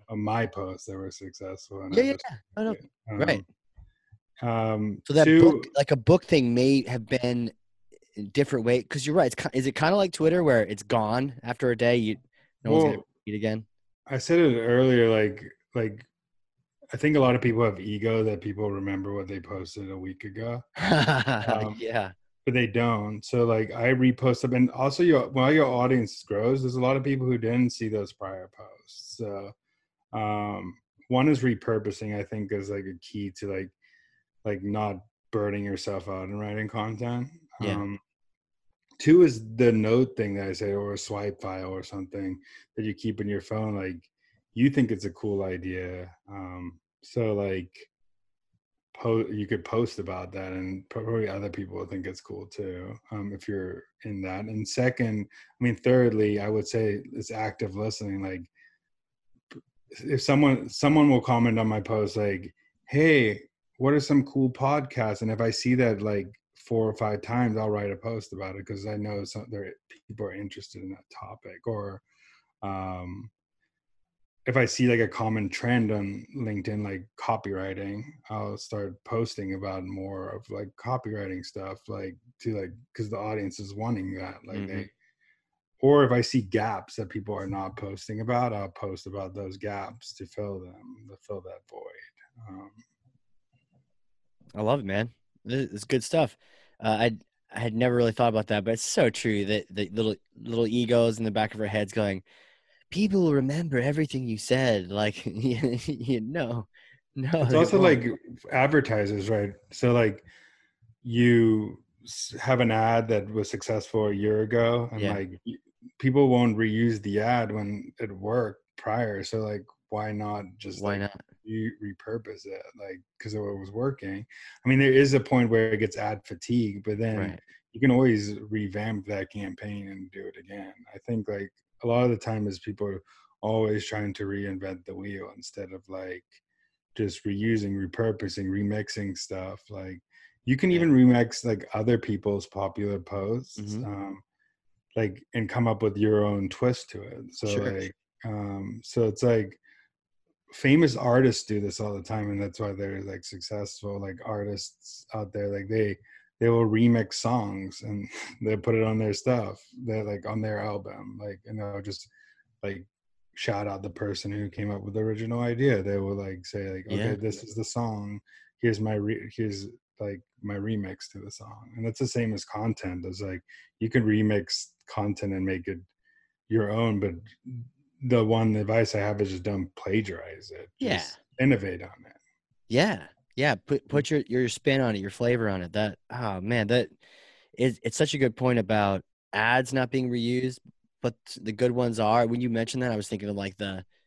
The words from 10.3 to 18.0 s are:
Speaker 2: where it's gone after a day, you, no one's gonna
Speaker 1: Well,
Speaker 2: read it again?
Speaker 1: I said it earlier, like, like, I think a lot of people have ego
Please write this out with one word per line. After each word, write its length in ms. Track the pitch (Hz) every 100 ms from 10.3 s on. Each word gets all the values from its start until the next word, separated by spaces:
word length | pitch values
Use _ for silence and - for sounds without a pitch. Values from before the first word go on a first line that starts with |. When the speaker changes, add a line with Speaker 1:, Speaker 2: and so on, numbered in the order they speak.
| 180
Speaker 2:
where 200 | 156 117
it's 180 | 98 104
gone 560 | 104 120 107 123 139 117
after 280 | 117 120 127
a 60 | 113
day, 200 | 120 123
you, 200 | 107 104 _ _ _ _
no 80 | -
one's 120 | 156
gonna 120 | 151 104
Speaker 1:
Well, 100 | - _ -
Speaker 2:
read 80 |
it 20 | 104
again? 300 | 110 110 110 _ _ _ -
Speaker 1:
I 120 | 131
said 200 | - 170
it 180 | 156 117
earlier, 480 | 117 123 131 120 113
like, 320 | 110 107 101 - - _
like, 300 | 120 110 104 - _ _ _ _ _ _ _ -
I 40 | 131
think 200 | 151 147
a 40 |
lot 140 | 127 123
of 60 |
people 220 | 120 113
have 160 | 113 95
ego 420 | 101 104